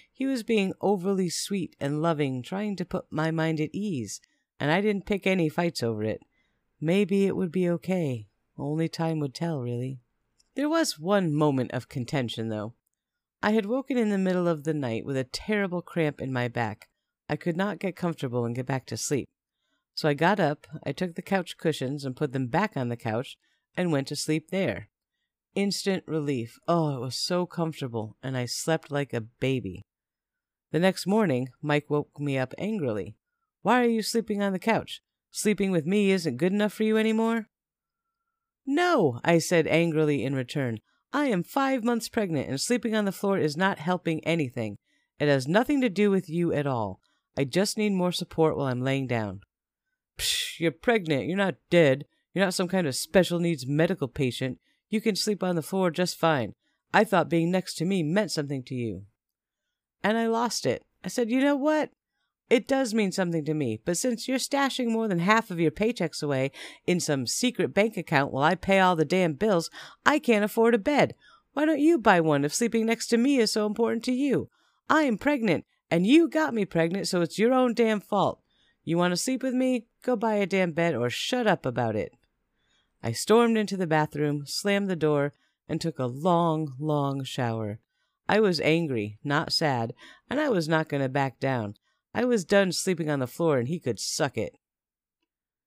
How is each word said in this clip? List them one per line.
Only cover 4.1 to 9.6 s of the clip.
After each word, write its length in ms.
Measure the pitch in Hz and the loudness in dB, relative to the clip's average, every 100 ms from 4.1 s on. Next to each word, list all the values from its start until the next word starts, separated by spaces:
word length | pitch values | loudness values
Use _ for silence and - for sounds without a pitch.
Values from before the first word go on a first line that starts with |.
| - _ _ _ - | -10 _ _ _ -6
and 120 | 139 | 0
I 100 | 175 | 2
didn't 240 | 214 202 | 0 -2
pick 220 | - 202 196 | -2 -2 0
any 240 | 190 156 | 2 2
fights 320 | - 170 - | 0 -2 -2
over 200 | 117 107 | -2 -2
it. 200 | 107 - - _ _ _ _ _ | -2 -4 -10 _ _ _ _ _
Maybe 460 | 156 190 190 196 196 | 0 2 2 2 2
it 100 | - | 0
would 160 | 185 | -2
be 160 | 180 175 | 0 0
okay. 600 | 170 - 185 151 120 107 _ _ - | 0 -2 -2 -2 -4 -8 _ _ -10
Only 300 | 139 156 160 | -4 -2 -2
time 320 | - 165 156 | -2 -2 -2
would 140 | 143 | -4
tell, 260 | - 170 147 | -4 -4 -4